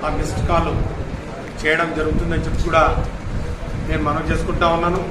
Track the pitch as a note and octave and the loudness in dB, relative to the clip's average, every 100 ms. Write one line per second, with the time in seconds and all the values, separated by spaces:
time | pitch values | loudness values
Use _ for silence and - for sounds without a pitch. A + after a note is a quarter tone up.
0 | D3+ D3 D3+ - - E3+ E3+ - - - | -2 -2 -2 0 2 2 2 0 -2 -4
1 | - - - - - - D3+ D#3+ E3 D#3+ | -6 -8 -8 -10 -10 -4 0 2 2 0
2 | D#3 D#3+ E3+ E3+ E3 - E3+ E3 D3 B2+ | 0 0 2 0 0 0 2 4 4 2
3 | - - - - - - - - - D#3 | -2 -4 -4 -4 -4 -6 -4 -4 -2 0
4 | D3+ D3+ D3+ D#3+ - D#3+ E3+ E3 E3+ F#3 | 0 0 0 0 0 2 4 4 2 0
5 | - | -2